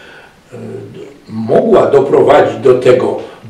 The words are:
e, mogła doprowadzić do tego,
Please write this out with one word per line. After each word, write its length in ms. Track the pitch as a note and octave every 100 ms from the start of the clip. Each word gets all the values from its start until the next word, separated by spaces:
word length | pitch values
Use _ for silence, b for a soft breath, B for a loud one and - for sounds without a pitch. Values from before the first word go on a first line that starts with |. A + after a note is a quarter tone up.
| B B B B _
e, 40 | A#2+ - - - - - - -
mogła 580 | A2 A2 - - - -
doprowadzić 720 | C#3+ - D3 - D3 - -
do 200 | C3 B2
tego, 420 | - - G#2 - B B A2+